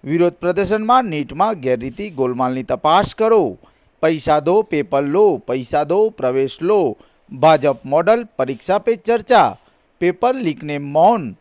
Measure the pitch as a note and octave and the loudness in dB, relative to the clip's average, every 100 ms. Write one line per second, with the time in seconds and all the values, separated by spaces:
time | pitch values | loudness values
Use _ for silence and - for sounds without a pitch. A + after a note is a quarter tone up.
0 | C3+ E3+ F3 F3 F3 F3+ F#3 G#3+ G#3+ B3+ | -4 0 0 0 -4 -2 -2 -2 2 0
1 | A#3 D3+ B2 C3 G#3 G3 B2+ B2+ C3 B2 | 0 -6 -8 -4 -4 -2 -2 -2 -4 -10
2 | G#3 D3 B2+ B2 B2+ C3 B2+ B2+ D3+ F3 | -10 -4 -4 -2 -4 -4 -6 -2 2 2
3 | G#3 - A3 A3+ C#3 F2+ _ _ _ _ | 0 -2 2 2 0 -6 _ _ _ _
4 | D#3+ D#3+ D#3+ D3+ D3 G3+ G#3 D3+ G#2 C#3 | -2 0 0 0 2 0 0 -4 -2 -2
5 | C#3+ E3+ G#3 C3+ - C3 B2 D3 D3 F3+ | 0 2 2 2 -4 -6 -2 -4 0 0
6 | A3 - C3 C3 C3+ - E3+ G#3 D3 G#2 | 0 0 -2 0 -2 -4 0 2 0 -4
7 | _ _ _ C3 D#3 D#3 C#3+ B2+ C3+ D3 | _ _ _ 0 4 4 2 -2 -2 0
8 | E3+ A#3 A3+ - C3 B2+ - G3+ A3+ A3+ | 2 0 0 -6 -4 -4 -2 -2 0 -2
9 | - A#3 - A#3 C3 F#2+ _ _ _ _ | -2 -2 2 4 4 0 _ _ _ _
10 | F3 F3 A#3+ C4 F#3 C#3 D3 D3 C#3+ D3+ | -2 0 -2 0 -4 -6 -8 -8 -4 2
11 | F3+ A3+ C3 F2 | 4 2 -4 -12